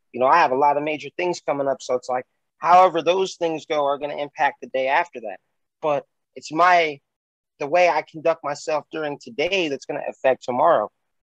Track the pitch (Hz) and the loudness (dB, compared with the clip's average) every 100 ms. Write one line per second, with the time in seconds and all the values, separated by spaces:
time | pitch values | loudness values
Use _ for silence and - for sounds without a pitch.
0 | _ 120 127 165 151 131 147 143 151 151 | _ -2 4 4 4 4 2 2 -2 -6
1 | 143 - 180 165 - 143 139 131 - 123 | -10 -6 -6 -4 -6 -4 -4 -4 -4 -6
2 | - 127 - _ _ _ 156 180 185 165 | -4 -8 -8 _ _ _ 4 6 6 4
3 | 156 185 190 - 170 160 - 151 143 139 | 0 0 -2 -4 -4 -4 -4 -2 -2 -2
4 | 143 147 147 - 143 - 127 135 131 151 | -6 -8 -10 -2 -2 -2 -6 -4 0 0
5 | 170 127 110 92 _ _ _ _ 156 143 | -2 -8 -14 -14 _ _ _ _ -2 -2
6 | - _ _ - - 156 180 180 160 143 | -4 _ _ -20 -6 2 4 4 2 -4
7 | _ _ _ _ _ - 143 175 175 156 | _ _ _ _ _ -10 -2 2 4 2
8 | 156 160 160 160 - - - 151 - 160 | -4 -4 -2 -2 -6 -8 -4 -6 -6 -8
9 | 151 143 127 113 160 196 160 135 - 147 | -8 -8 -10 -4 -2 -2 -2 -6 -8 -10
10 | - - 131 127 - 123 165 135 101 - | -10 -2 0 0 -2 0 4 2 0 -8
11 | _ _ | _ _